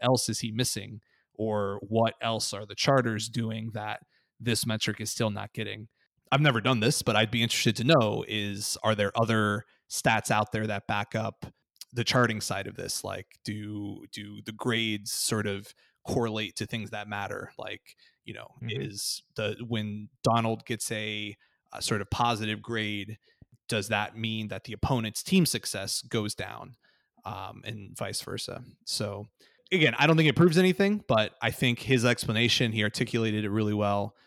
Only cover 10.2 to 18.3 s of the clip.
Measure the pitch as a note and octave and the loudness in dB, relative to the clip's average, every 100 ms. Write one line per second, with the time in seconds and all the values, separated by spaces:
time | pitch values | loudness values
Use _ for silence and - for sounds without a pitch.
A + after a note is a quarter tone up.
10.2 | - G#2+ G#2+ A2 A2 G2+ - G#2 G#2 A2+ | 2 0 2 -2 -2 -4 -4 -4 -2 -4
11.2 | A2 - - - _ _ - A#2+ A#2 B2+ | -4 -8 -16 -18 _ _ -10 -4 0 4
12.2 | A#2+ G#2+ - G2 F#2+ - F2+ - G2 F#2+ | 2 0 -4 -6 -6 -8 -8 -6 -8 -10
13.2 | - _ - G#2 G#2 G#2 G2+ F#2+ - - | -12 _ -8 -8 -8 -8 -8 -10 -14 -14
14.2 | G#2 G#2 G#2+ A2 B2+ A2+ A2+ G#2 G#2 - | -14 -14 -14 -4 0 2 0 -2 -4 -4
15.2 | - A2 G#2 G2 G2 _ _ _ - B2+ | -2 0 0 -4 -8 _ _ _ -4 -2
16.2 | A#2 G#2+ G#2 - A2 A#2 G#2+ G#2+ G#2 G2+ | 0 -2 -6 -6 -6 -6 -6 -10 -8 -6
17.2 | G2 G2 - - G2 G2+ - _ _ _ | -6 -8 -10 -12 -12 -12 -16 _ _ _
18.2 | - | -16